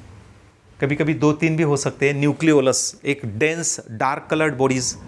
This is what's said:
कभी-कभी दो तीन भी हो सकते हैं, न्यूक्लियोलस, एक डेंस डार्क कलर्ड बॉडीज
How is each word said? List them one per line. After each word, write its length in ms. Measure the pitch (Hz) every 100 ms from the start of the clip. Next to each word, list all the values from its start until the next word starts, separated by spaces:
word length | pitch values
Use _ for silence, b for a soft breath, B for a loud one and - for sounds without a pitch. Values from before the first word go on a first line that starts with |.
| - - - - - _ _ -
कभी-कभी 340 | 139 147 156
दो 180 | 147 147
तीन 240 | 151 165 160
भी 60 |
हो 140 | 160 139
सकते 300 | 139 - 139
हैं, 80 |
न्यूक्लियोलस, 840 | 143 147 143 160 147 131 123 - -
एक 160 | - 139
डेंस 560 | 120 104 156 165 156 - -
डार्क 380 | 113 131 147 -
कलर्ड 240 | 156 156
बॉडीज 420 | 127 135 131 123 -